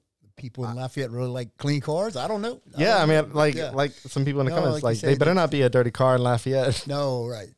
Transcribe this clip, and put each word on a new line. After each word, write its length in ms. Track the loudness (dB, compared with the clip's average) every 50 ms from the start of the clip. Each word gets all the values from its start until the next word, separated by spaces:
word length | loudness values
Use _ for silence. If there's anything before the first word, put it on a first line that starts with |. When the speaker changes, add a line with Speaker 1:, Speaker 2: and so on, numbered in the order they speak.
| _ _ _ _ _ _ _
Speaker 1:
People 280 | -16 -16 -14 -10 -8 -8
in 100 | -8 -8
Lafayette 340 | -8 -8 -8 -6 -6 -6 -6
really 200 | -6 -6 -6 -6
like 260 | -6 -8 -10 -10 -10
clean 240 | -6 -4 -2 -2 -2
cars. 340 | -2 -2 -2 -2 -2 -4 -4
I 140 | -4 -4 -4
don't 120 | -4 -4
know. 180 | -6 -6 -8 -10 _ -10 -4
I 40 | 0
Speaker 2:
Yeah, 180 | 2 4 4 4
Speaker 1:
don't 100 | 4 4
Speaker 2:
I 100 | 4 4
mean, 80 | 2 0
Speaker 1:
know. 40 | 0
Speaker 2:
like, 180 | 2 2 2 2
Speaker 1:
Yeah. 140 | -2 -4 -4
Speaker 2:
like 200 | -2 -2 -2 -2 -4 -10 -16
some 180 | -6 -4 -2 0
people 160 | 0 0 0
in 40 | 0
the 40 | 0
Speaker 1:
No, 60 | 0 0
Speaker 2:
comments, 160 | 0 0 0
Speaker 1:
like 80 | 0
you 40 | 0
Speaker 2:
like, 140 | 0 0 0
they 80 | 2 2 2
Speaker 1:
said, 40 | 4
Speaker 2:
better 140 | 4 4
Speaker 1:
they 20 | 4
Speaker 2:
not 160 | 4 2 2
be 120 | 2 2
a 60 | 2 4
dirty 220 | 4 4 2 2
car 240 | 2 2 4 4 4
in 80 | 4
Lafayette. 640 | 4 2 0 0 0 0 0 0 2 0 0 -2 -4
<laughs> 20 |
Speaker 1:
No, 400 | -6 -6 -4 -4 -4 -4 -4 -6
right, 220 | -8 -10 -12 -14 -16 -20